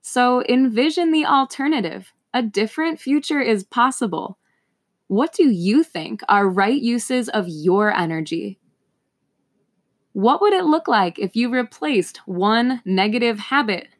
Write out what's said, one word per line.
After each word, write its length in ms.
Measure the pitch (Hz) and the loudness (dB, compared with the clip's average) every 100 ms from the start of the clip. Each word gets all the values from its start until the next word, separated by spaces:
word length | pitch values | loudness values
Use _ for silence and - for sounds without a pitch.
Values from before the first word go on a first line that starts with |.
So 420 | - 254 247 247 - | -4 0 2 2 2
envision 680 | 247 262 220 302 311 339 | 2 2 2 0 0 2
the 120 | 311 | 2
alternative. 880 | 302 269 269 - 277 302 180 - - _ _ | 2 0 0 -4 -2 -2 -4 -8 -16 _ _
A 80 | 247 | -4
different 580 | 226 196 214 - 330 320 | -2 -2 -4 -2 -4 -4
future 400 | - 285 - 294 | -2 -2 -2 -2
is 240 | 247 214 | 0 -2
possible. 720 | 190 - 254 - 226 165 190 - _ _ _ _ _ _ _ | -2 -2 -2 0 -4 -4 -10 -16 _ _ _ _ _ _ _
What 260 | 196 320 | -2 0
do 160 | - 302 | 2 2
you 340 | 185 180 262 | 2 2 2
think 380 | 330 170 156 214 - | 2 -6 -10 -8 0
are 180 | 202 196 | 2 4
right 320 | 185 196 277 | 2 0 0
uses 520 | 233 240 - 254 220 | 0 -2 -2 -4 -2
of 180 | - 175 | -4 -4
your 420 | 156 165 196 208 | -2 2 2 2
energy? 680 | 196 170 160 151 165 208 190 _ _ _ _ _ _ _ _ _ _ _ _ _ _ _ | 0 -2 -4 -6 -6 -8 -14 _ _ _ _ _ _ _ _ _ _ _ _ _ _ _
What 300 | 202 220 285 | 0 2 4
would 100 | 415 | 2
it 120 | 381 | 2
look 240 | 339 311 320 | 2 0 2
like 300 | 226 190 - | 0 0 -4
if 160 | 190 | -4
you 140 | 220 240 | -2 0
replaced 680 | 254 240 - 302 233 175 - - | -2 -4 -6 -2 -2 -2 -10 -10
one 560 | 180 202 226 247 254 | -2 0 2 0 -4
negative 540 | 185 185 208 233 233 208 | -2 0 0 0 0 -2
habit 500 | - 269 226 190 - | 0 0 0 -4 -8